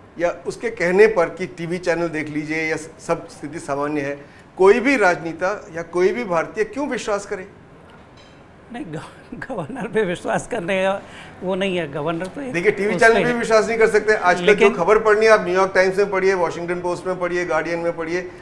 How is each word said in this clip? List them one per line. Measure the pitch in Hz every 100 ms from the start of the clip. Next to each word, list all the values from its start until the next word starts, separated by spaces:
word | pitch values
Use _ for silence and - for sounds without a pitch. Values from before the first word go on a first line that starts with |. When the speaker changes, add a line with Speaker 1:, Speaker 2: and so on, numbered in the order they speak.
| - -
Speaker 1:
या | 170 - -
उसके | 185 240
कहने | 226 170 185 214
पर | 190 165
कि | 165 185
टीवी | - 170 180
चैनल | 180 165 170
देख | 151 147
लीजिए | 147 147 160
या | 160 156
सब | 156 - - 165 -
स्थिति | - 151 160
सामान्य | 147 139 147 151
है, | 139 143 - - - -
कोई | 185 233
भी | 233 269
राजनेता | 190 165 165 165 185 202 -
या | 160
कोई | 170 175 185
भी | 214
भारतीय | 226 170 156 180
क्यों | 208 269 285
विश्वास | 240 - 202 202
करे? | 196 185 - - - - - - - - - - - -
Speaker 2:
नहीं, | 240
गव-, | 233 151 - - - 233 -
गवर्नर | 240 143 269 233
पे | 220
विश्वास | 190 175 262 202 -
करने | 233 175 190
का | 190 196 - - - -
वो | 180
नहीं | 190 196 180
है। | 160
गवर्नर | 147 147 165 185
तो | 277
एक | 269
Speaker 1:
देखिए, | 170 180
टीवी | - 202
Speaker 2:
उस | 220
Speaker 1:
चैनल | 226
Speaker 2:
पे | 226
Speaker 1:
पे | 240
Speaker 2:
है। |
Speaker 1:
विश्वास | 240 220 220 202
नहीं | 220
कर | 214
सकते। | 208 214
आजकल | 214 180 180
जो | 180
Speaker 2:
लेकिन | 208 202
Speaker 1:
खबर | - 170 220
पढ़नी | 220 208 220
है, |
आप | 208
न्यूयॉर्क | 180 185 190
टाइम्स | 185 190 185
में | 202
पढ़िए, | 190 190
वॉशिंगटन | 190 165 147 170 180
पोस्ट | 175 175 185
में | 180
पढ़िए, | 175 180
गार्डियन | 175 156 160 170
में | 170 165
पढ़िए, | 160 175 180 -